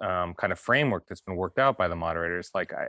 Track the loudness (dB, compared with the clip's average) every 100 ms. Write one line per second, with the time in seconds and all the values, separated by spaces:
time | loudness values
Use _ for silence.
0 | -2 0 -2 -2 -2 -2 2 4 4 2
1 | -2 -12 -6 -4 -2 2 2 4 0 0
2 | -2 0 0 -2 -4 -4 -4 -4